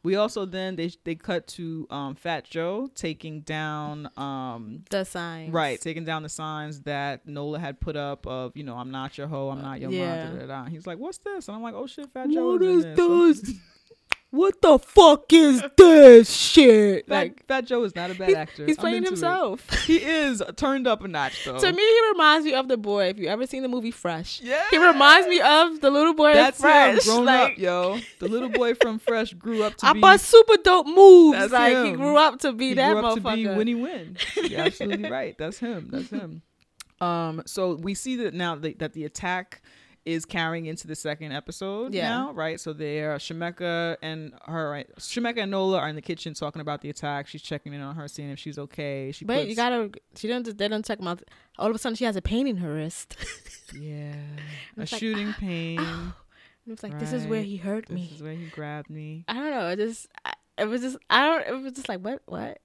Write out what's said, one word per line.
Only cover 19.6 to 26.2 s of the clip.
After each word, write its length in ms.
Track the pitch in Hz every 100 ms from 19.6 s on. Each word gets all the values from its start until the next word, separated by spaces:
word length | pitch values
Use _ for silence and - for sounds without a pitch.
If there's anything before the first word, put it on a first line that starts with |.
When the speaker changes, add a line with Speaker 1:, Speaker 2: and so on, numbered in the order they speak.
| -
Speaker 2:
<laughs> 160 | -
Speaker 1:
He 120 | - 339
is 440 | 285 320 285 226 -
turned 320 | - 285 269 254
up 160 | 214
a 40 | 190
notch, 340 | 160 135 -
though. 160 | - 127
Speaker 2:
To 100 | 381
me, 80 | 359
he 200 | 427 453 453
reminds 320 | 381 311 311
me 80 | 311
of 160 | 262 262
the 80 | 240
boy. 300 | 208 208 185
If 100 | 202
you 80 | 165
ever 180 | 214
seen 160 | 254 262
the 60 | 262
movie 240 | 247 226
Fresh, 480 | - 175 160 185 -
Speaker 1:
Yeah. 220 | 247 285 403
Speaker 2:
he 80 | 330
reminds 500 | 349 285 294 330 370
me 140 | 349
of 400 | 277 302 339 311
the 100 | 285
little 220 | 285 320
boy 180 | 311